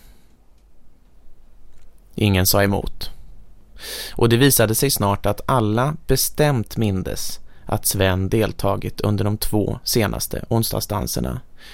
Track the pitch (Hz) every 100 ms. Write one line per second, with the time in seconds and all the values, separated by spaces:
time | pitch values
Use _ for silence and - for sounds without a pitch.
0 | - - - - _ - - - - -
1 | _ - - - - - - - - -
2 | - - 104 92 95 101 101 98 - -
3 | - - - - - - - - - -
4 | - - 117 117 139 131 110 113 135 -
5 | 101 101 - 101 - 131 107 110 139 156
6 | - 135 - - 151 127 104 - 107 95
7 | - - - - - - - 107 - 95
8 | 95 92 95 113 104 - 101 98 151 -
9 | 104 104 104 107 - 107 101 113 - 120
10 | 101 110 - - - 113 113 107 - 101
11 | - - 64 127 - - -